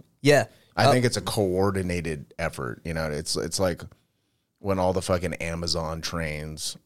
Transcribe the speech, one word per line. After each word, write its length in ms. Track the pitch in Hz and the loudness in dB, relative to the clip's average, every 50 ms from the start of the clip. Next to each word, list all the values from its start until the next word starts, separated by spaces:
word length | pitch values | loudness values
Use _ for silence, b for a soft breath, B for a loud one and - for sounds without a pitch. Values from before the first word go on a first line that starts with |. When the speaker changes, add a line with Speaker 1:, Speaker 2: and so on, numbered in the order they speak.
| - _ _ _ | -20 _ _ _
Speaker 1:
Yeah. 240 | - 139 147 131 110 - b b b b b | 4 6 6 6 4 0 b b b b b
Speaker 2:
I 100 | - - | 4 6
Speaker 1:
Uh, 60 | 139 | 6
Speaker 2:
think 140 | 117 127 123 | 6 6 4
it's 120 | 120 - 104 | 2 2 0
a 40 | |
coordinated 1120 | 87 - - 113 101 92 90 92 95 101 98 98 92 90 87 87 78 82 80 71 65 - - - | -4 -4 0 0 0 2 4 4 2 2 2 0 -2 -2 -2 -2 -2 -4 -4 -6 -8 -14 -8 -4
effort. 440 | 85 80 - - 67 60 53 - - | -4 -4 -4 -4 -6 -6 -8 -8 -8
You 80 | 82 82 | -6 -4
know, 160 | 80 80 78 | -4 -2 -2
it's, 260 | 73 73 - - - | -4 -4 -4 -4 -4
it's 240 | - - 85 - - | -4 -4 -4 -2 0
like 220 | 95 90 85 - - - - _ _ _ _ _ _ _ _ _ _ _ _ _ | 0 0 0 -2 -8 -16 -18 _ _ _ _ _ _ _ _ _ _ _ _ _
when 180 | - 98 95 95 | -4 -2 0 2
all 140 | 90 92 90 | 2 2 2
the 80 | 92 | 0
fucking 320 | - - 95 87 87 85 80 | 2 2 0 0 0 -2 -4
Amazon 680 | - 80 82 82 85 85 82 82 85 80 78 80 82 | -4 -4 -4 -4 -4 -2 -2 -2 -2 -2 -4 -6 -6
trains, 760 | 80 - - 85 82 76 76 76 76 78 78 73 - - - - _ | -6 -6 -4 -4 -4 -4 -4 -6 -8 -8 -10 -8 -8 -10 -10 -10 _